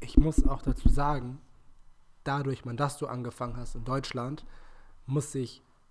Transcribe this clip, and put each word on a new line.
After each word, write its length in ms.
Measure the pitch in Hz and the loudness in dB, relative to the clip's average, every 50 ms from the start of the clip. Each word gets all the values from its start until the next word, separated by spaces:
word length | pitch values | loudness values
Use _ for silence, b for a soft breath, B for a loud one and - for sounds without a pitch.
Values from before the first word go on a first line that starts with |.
ich 160 | - - - - | -4 4 6 6
muss 280 | 143 156 147 - 131 | 6 6 6 4 4
auch 140 | 151 139 - | 4 2 0
dazu 280 | - 139 127 - - - | 0 -2 0 4 6 6
sagen, 520 | 117 139 143 147 151 135 123 123 131 143 - - - - - - - - - - - - - - - - - | 6 6 4 2 0 0 -2 -6 -10 -12 -16 -20 -20 -20 -20 -20 -20 -20 -20 -20 -20 -20 -20 -20 -16 -8 -4
dadurch, 400 | 143 139 143 139 139 131 - - | -4 -2 -2 -2 -2 -4 -4 -6
man, 120 | 120 120 | -6 -2
dass 220 | 117 143 139 135 - | -2 -2 -2 -2 -4
du 80 | 151 | -6
angefangen 500 | - 123 127 123 120 - - 123 120 120 | -6 -6 -6 -8 -8 -8 -8 -6 -6 -6
hast 200 | 123 120 - - | -6 -6 -6 -6
in 80 | 123 117 | -6 -4
Deutschland, 600 | 120 131 139 135 - - 123 120 131 147 - - b b b b b b b b b b b b | -2 -2 -2 -2 -4 -4 -4 -4 -6 -6 -10 -12 b b b b b b b b b b b b
muss 260 | - 135 147 - - | -4 -2 -2 -2 -2
sich 300 | - 135 123 - - - _ _ _ _ _ _ | -4 -6 -6 -6 -10 -16 _ _ _ _ _ _